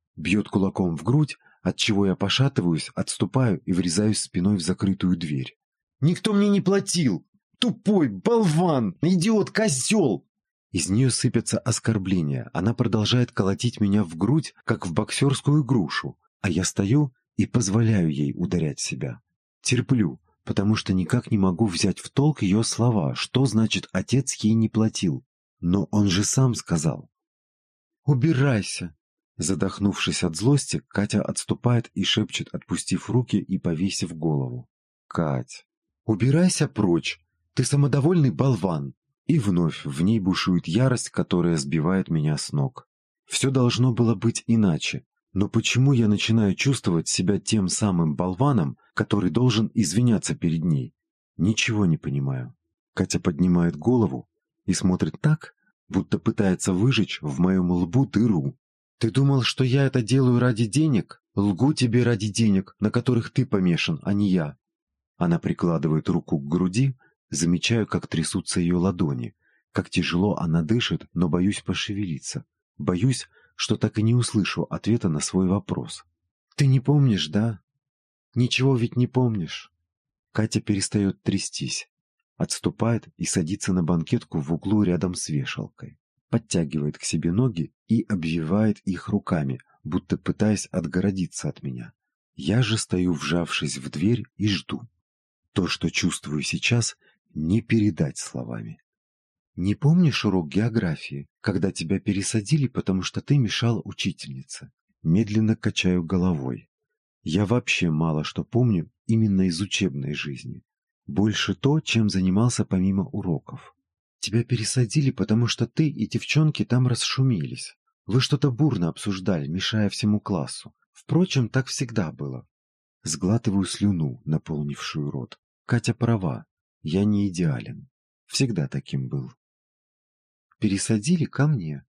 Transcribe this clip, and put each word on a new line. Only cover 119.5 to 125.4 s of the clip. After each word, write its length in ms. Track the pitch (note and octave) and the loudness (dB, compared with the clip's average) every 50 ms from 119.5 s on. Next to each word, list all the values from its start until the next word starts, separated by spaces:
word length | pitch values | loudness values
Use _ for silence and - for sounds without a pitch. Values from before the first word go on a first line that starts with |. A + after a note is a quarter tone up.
| E2 F#2+ - - A2+ A2 G#2 F#2+ | -4 -4 -4 -2 0 0 0 0
всему 300 | - - - G#2 G#2 G#2 | 0 0 0 0 0 0
классу. 540 | - - G2 D#2+ C2+ - - - - - - _ _ _ | 0 -2 -4 -4 -4 -6 -10 -14 -18 -20 -20 _ _ _
Впрочем, 560 | _ - _ - C3 E3 F3+ - - C#3 A#2 | _ -20 _ -2 0 2 2 2 0 0 -2
так 200 | - - C3 C3 | 0 -2 -2 -2
всегда 440 | - - - C3+ A#2 A2+ A2 E2+ D#2 | -4 -6 -6 -6 -4 -4 -4 -4 -4
было». 340 | - - D2 C2+ C2 B1 - _ _ _ _ _ _ _ _ _ _ _ - | -6 -8 -10 -10 -10 -10 -14 _ _ _ _ _ _ _ _ _ _ _ -8
Сглатываю 640 | D#2 D#2 D2+ F#2 F2+ A2+ A#2 - A2 F#2+ G2+ F#2+ | -8 -6 -2 0 0 0 0 0 0 0 0 0
слюну, 560 | - - - G2+ G#2 F#2+ E2 D#2 C2+ A#1+ - - | -2 -2 0 0 0 2 0 -2 -2 -4 -6 -4
наполнившую 880 | C#2+ D#2 D2+ - - D#2+ D2 D2 C#2+ C#2 - - - - D#2 C#2+ C#2+ | -4 -2 -2 -2 -4 -6 -6 -4 -6 -8 -8 -10 -8 -6 -6 -6 -6
рот. 280 | C#2+ C2+ A#1+ - - - | -6 -8 -10 -12 -14 -20